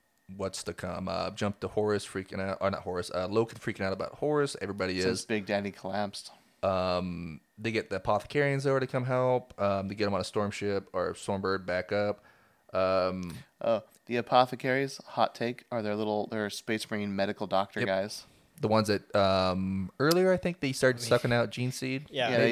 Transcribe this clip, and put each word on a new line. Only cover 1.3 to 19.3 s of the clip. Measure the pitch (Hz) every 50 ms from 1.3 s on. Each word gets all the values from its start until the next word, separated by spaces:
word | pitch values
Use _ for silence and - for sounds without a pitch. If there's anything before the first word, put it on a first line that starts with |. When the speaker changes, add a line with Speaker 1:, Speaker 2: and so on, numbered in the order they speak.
Speaker 1:
jump | 101 - 104 101 101 -
to | - 90
Horus | - 107 107 107 104 101 -
freaking | - - 95 92 - - 95
out, | 95 98 95 -
or | - 98
not | 95 -
Horus, | - 90 90 87 87 -
uh, | - 90 92 101
Loken | 104 113 117 - - 110
freaking | - 117 98 - 98
out | 95 95
about | 95 - - -
Horus. | - 143 147 151 147 143 139 - -
Everybody | - 101 98 98 92 92 92 92
Speaker 2:
Since | 90 92 92 95
Speaker 1:
is. | -
Speaker 2:
Big | - 110 104 95
Daddy | 101 101 101 101 101
collapsed. | 92 - - 95 98 104 104 101 - - - - - - _ _ _ _ -
Speaker 1:
Um, | 98 92 92 92 92 90 90 90 90 87 85 87 82 78 71 _ _ _ -
they | 107 113
get | 110 107 - -
the | 98 92
Apothecarians | - 107 104 104 - - - 147 143 139 139 139 135
over | 139 135 131
to | 131 127
come | - 131 123
help. | 131 127 127 127 127 127 123 123 - - -
Um, | 101 101 98 98 98 98
they | 98
get | 107 104 101
him | 101
on | 92
a | 92
storm | - - 107 101 101
ship | - - 104 101 98 95 - -
or | - 92 90 87 -
Stormbird | - - - 101 95 98 95 95 95 90
back | 92 90 92 92 - 104
up. | 101 104 104 104 - - - - _ _ _ _ _ _ - -
Um, | 92 95 92 95 95 90 92 92 92 90 87 80 - - _ _ -
Speaker 2:
Oh, | - 117 113 101 - - _ _ _ -
the | 120 120
Apothecaries, | 113 - 139 123 127 123 127 113 - 131 127 135 139 135 - - -
hot | - - 120 113 - -
take, | - 117 120 120 - - -
are | 123 117
their | 107 107 104
little, | 104 110 107 107 107 101 -
their | 113 110 104 101
Space | - - - - 110 110 - -
Marine | 110 104 104 101 98
medical | 98 98 101 143 - 214 180
doctor | 190 190 196 - - -
Speaker 1:
Yep. | - 98
Speaker 2:
guys. | 95 95 98 107 - - - - - _ _ _ _ -
Speaker 1:
The | - 107
ones | 110 110 104 104
that, | 101 95 - - -
um, | 104 98 95